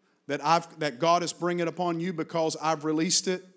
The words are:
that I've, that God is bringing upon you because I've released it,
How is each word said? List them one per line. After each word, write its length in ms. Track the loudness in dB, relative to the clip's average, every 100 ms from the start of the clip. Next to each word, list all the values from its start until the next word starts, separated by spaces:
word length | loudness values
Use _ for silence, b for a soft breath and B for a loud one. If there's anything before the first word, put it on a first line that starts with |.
| _ _ -6
that 180 | -2
I've, 220 | 2 2 2 -4
that 180 | -4 0
God 240 | 2 2
is 100 | 0
bringing 360 | -2 -2 0 -2
upon 320 | -2 -2 -2
you 120 | -2
because 440 | -4 -4 0 0 0
I've 240 | -2 0
released 440 | 0 0 2 2 0
it, 180 | -4 -8